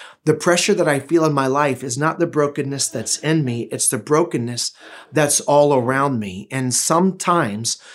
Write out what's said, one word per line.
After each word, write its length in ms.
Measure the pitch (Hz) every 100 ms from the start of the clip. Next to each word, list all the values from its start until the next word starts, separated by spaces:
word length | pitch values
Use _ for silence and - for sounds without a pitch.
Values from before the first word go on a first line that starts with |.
| - - 156
the 100 | 151
pressure 400 | - 175 - 180
that 120 | 170
I 120 | 139
feel 260 | 131 165 156
in 80 |
my 140 | 143 131
life 360 | 139 147 127
is 140 | 135 120
not 220 | 156 160
the 80 | 165
brokenness 600 | 143 147 147 139 139 -
that's 280 | 127 107 -
in 260 | 151 160
me, 200 | 131 117 110
it's 160 | 127 -
the 100 | 123
brokenness 760 | 107 151 170 147 120 120 - - - - -
that's 300 | 143 147 -
all 320 | - 147 147
around 460 | 135 120 135 139 123
me. 280 | 98 92 101
And 200 | 135 127
sometimes 1080 | 123 - 160 190 185 - 175 123 104 117 - -